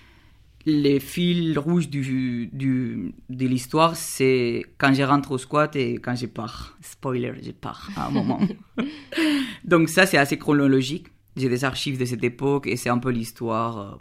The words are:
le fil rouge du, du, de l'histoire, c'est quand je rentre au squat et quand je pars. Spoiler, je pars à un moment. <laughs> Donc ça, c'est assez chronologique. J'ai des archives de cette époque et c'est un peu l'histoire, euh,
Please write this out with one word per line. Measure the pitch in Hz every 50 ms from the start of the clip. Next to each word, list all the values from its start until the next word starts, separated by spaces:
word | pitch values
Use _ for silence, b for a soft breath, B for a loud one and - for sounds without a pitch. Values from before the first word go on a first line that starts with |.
| b b b b b b b b b b b b -
le | 156 156 147 143 139 143 139
fil | 139 - - 170 175 175 175 175 170 160 156 147
rouge | 139 160 175 175 156 135
du, | 135 143 131 135 131 131 131 127 120 120 117 - -
du, | 135 135 135 131 127 127 113 113 113 90 82 - - - -
de | 127 127 131
l'histoire, | 123 131 127 - - - 156 160 165 165
c'est | - - - - - 135 131 131 127 120 117 117 120 - - _ -
quand | 143 139 135
je | 131 139
rentre | 131 143 143 139 - 139
au | 127
squat | - - 151 147 151 147 -
et | 143 127 120 120
quand | 113 - 123 123
je | 117 127
pars. | 107 - 120 113 107 - - - - - -
Spoiler, | - - - - - 135 127 123 123 120 - - -
je | 120
pars | 120 - - - - - - - 202
à | - 64
un | -
moment. | 139 214 - - - - 208 175 208 - - _ -
<laughs> | - 247 285 302 - - - - 330 320 311 294 277 262 233 196 - -
Donc | - 180 165 160 156
ça, | 160 185 190
c'est | 190 - 147
assez | 139 143 151 -
chronologique. | - - 147 143 139 139 135 135 127 127 151 185 - - _ _ _ _ -
J'ai | - 131 131
des | 117 127 143
archives | 135 120 - - 147 135 127
de | 127
cette | 123 123 113 123
époque | 120 123 - 135 139 143 143 - -
et | 110
c'est | 123 - 123
un | 120 120
peu | 123 131
l'histoire, | 120 117 113 113 - - 123 113 113 110 117 117 117 107
euh, | 98 98 - -